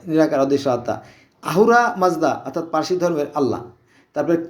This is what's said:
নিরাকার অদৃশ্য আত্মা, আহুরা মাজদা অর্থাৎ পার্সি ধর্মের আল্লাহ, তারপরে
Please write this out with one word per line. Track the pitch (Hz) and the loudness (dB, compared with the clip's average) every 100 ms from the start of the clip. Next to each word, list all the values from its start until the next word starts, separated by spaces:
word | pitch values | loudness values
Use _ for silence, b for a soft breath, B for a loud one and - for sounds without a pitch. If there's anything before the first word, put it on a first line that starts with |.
| 180 | -2
নিরাকার | 156 156 143 | 0 2 2
অদৃশ্য | 139 139 139 | 0 0 0
আত্মা, | 120 117 - B B B _ | -2 -2 -8 B B B _
আহুরা | - 160 220 233 233 214 | -4 2 6 6 2 2
মাজদা | 185 160 156 - - | 0 2 0 -2 -6
অর্থাৎ | 170 165 | -8 -4
পার্সি | 156 151 180 | -4 -2 0
ধর্মের | 175 160 143 151 | 0 -2 -4 -2
আল্লাহ, | 131 95 117 - _ b b - | -2 -2 -8 -20 _ b b -6
তারপরে | 160 170 | 0 -2